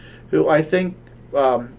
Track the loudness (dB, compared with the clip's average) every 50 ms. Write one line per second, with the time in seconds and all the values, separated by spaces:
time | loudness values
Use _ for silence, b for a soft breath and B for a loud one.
0 | b b b b b -2 0 0 2 2 2 0 0 0 -2 -2 -2 -4 -8 -12
1 | -20 -20 -20 -20 -18 -6 -2 0 2 2 0 0 -4 -8 -16